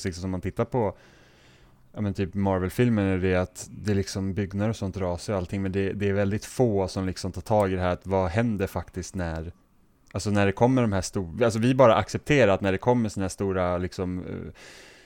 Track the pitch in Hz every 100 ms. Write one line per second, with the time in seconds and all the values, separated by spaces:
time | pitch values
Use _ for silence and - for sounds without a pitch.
0 | 98 87 92 92 95 - 120 127 101 -
1 | - - - _ - - - _ _ -
2 | 101 95 92 101 98 92 92 - 123 110
3 | 95 92 92 90 92 - - - 92 98
4 | 95 101 95 92 95 98 107 110 95 95
5 | 90 87 - 98 90 98 98 98 98 104
6 | 101 98 101 104 - - 123 98 92 -
7 | 92 90 95 87 - 107 98 92 90 90
8 | 92 95 92 95 120 101 95 90 - 95
9 | 87 95 85 80 82 - _ _ _ _
10 | _ 101 104 101 98 - 120 131 117 98
11 | - 104 85 82 117 110 120 131 123 101
12 | - - - 143 107 95 98 92 123 123
13 | 110 101 95 - 101 92 90 87 90 -
14 | 90 90 90 92 87 - - - - -